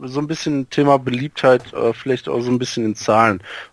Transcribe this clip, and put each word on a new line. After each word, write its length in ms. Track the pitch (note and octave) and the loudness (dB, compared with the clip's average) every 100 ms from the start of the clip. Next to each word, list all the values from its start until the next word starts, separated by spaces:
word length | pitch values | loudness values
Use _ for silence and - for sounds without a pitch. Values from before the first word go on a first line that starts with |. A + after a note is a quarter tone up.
so 180 | C3+ C3+ | -8 -6
ein 60 | D3+ | -6
bisschen 420 | D#3+ D#3+ C#3+ C3 | -4 -4 -4 -2
Thema 280 | - C#3+ C#3 | 0 4 4
Beliebtheit, 720 | B2+ B2 D3+ - C3+ B2 - | 2 -4 -6 0 4 4 2
äh, 220 | - A#2 | -2 -2
vielleicht 340 | A2+ C3+ B2+ - | -2 -4 -4 -2
auch 120 | B2 | -4
so 100 | B2 | 0
ein 80 | B2 | -2
bisschen 260 | B2+ B2 | -2 -2
in 100 | A2 | -4
Zahlen. 480 | G#2 - G#2+ A2+ F#2 - - - | -2 2 4 4 2 -6 -16 -18